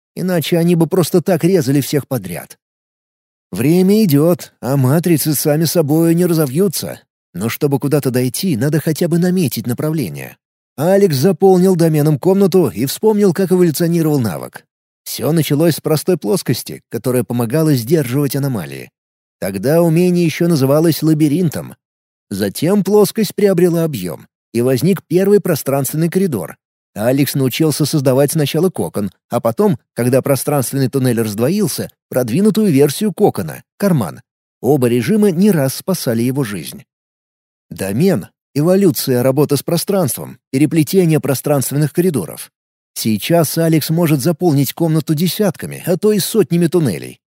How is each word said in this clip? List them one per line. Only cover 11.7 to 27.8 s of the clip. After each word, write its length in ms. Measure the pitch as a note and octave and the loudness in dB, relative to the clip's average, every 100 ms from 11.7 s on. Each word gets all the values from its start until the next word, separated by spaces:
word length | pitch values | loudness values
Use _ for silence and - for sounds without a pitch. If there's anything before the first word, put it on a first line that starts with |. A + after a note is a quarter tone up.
| F3+ | 4
доменом 420 | E3 D#3 D3 D3 | 2 2 2 2
комнату 500 | F3+ G3 G3 F#3 C#3+ | 2 2 4 4 0
и 160 | D3 C3 | -2 -6
вспомнил, 460 | - A3 G#3 G3+ | 0 0 2 2
как 200 | F#3 F#3 | 0 0
эволюционировал 680 | F#3 F3 C3 E3+ E3+ D#3 D3 | 2 2 2 0 0 0 0
навык. 460 | A2 C#2+ B1 - - _ _ _ | -2 -4 -10 -16 -20 _ _ _
Всё 260 | - - B2 | -14 -6 -2
началось 460 | E3 C#3+ C#3+ E3+ C#3 | 0 0 2 2 0
с 40 | |
простой 380 | D3 D3+ - F3+ | -2 -2 0 -2
плоскости, 640 | - G3 - A#2 - C#2 _ | -2 -2 -2 -4 -6 -14 _
которая 340 | A2+ B2+ B2 | -8 -2 -2
помогала 520 | A2+ A#2+ A#2 D3+ D#3 | -2 -4 -2 0 2
сдерживать 600 | C3+ A2+ E3 A#2+ C3+ C#3+ | 0 0 0 0 -2 -2
аномалии. 560 | C#3 C#3 A2+ D2 C2+ A#1+ _ _ _ _ _ | -2 -4 -4 -8 -12 -16 _ _ _ _ _
Тогда 440 | F#2+ G2 A2+ E3 | -8 -4 0 2
умение 420 | E3+ D#3+ F3+ F3 | 4 4 2 2
ещё 240 | E3+ - E3+ | 0 0 0
называлось 540 | D#3+ C3+ D3+ E3+ D3 | 2 2 2 2 2
лабиринтом. 720 | D#3 D#3 D3+ D#3 E3+ F2+ C2 B1+ _ _ _ _ _ | 0 2 2 0 -2 -4 -12 -18 _ _ _ _ _
Затем 520 | G2 G2+ - D#3 G#3 | -4 -4 -2 0 0
плоскость 540 | F#3+ G#3 G3 - G3+ - | 2 4 2 0 -4 0
приобрела 480 | G3+ F3 F3+ E3+ | 2 4 2 2
объём — 420 | E3 B2 F2+ B1 A#1 _ _ | -2 -4 -8 -10 -16 _ _
и 100 | A2+ | -2
возник 400 | B2 C3 D#3 G3 - | 0 2 0 -2 0
первый 340 | E3+ G3 G3+ | 0 4 2
пространственный 680 | F3 D3+ - C3+ C3+ D3+ E3 | 2 -2 -2 -2 -2 -2 -2
коридор. 480 | F#3 F#3+ A2 D2+ - _ _ _ | 0 -2 -2 -8 -14 _ _ _
Алекс 400 | G2+ A2+ C#3 D3 | -4 0 2 0
научился 500 | C#3+ C3 - D#3+ - | 0 -2 0 0 0